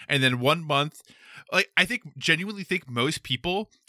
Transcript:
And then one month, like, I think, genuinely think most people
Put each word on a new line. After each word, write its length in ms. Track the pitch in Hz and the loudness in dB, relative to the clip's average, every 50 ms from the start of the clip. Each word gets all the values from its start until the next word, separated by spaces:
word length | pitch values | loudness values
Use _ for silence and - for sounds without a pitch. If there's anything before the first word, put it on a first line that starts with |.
| - - | -6 -2
And 140 | 143 139 131 | 0 2 2
then 160 | 131 123 120 | 2 2 2
one 240 | 123 139 156 170 165 | 2 2 2 2 0
month, 380 | 151 143 139 147 156 - - - _ - _ - - - - - - - | 0 0 0 0 -2 -6 -14 -20 _ -20 _ -20 -20 -20 -20 -10 -2 0
like, 160 | 180 202 - - | 0 0 2 2
I 80 | 185 180 | 2 2
think, 320 | - 247 233 - 147 - 135 | 2 0 -6 -8 -10 -12 -4
genuinely 460 | - - 160 156 185 208 214 202 185 | 0 2 2 2 0 -4 -8 -8 -4
think 240 | - 185 185 - - | -4 -4 -4 -4 -4
most 320 | 120 120 120 156 147 - - | -2 0 0 0 0 -2 -4
people 480 | - 131 120 - 175 180 202 220 - _ _ _ | -4 -4 -4 -2 -2 -2 -2 -4 -6 _ _ _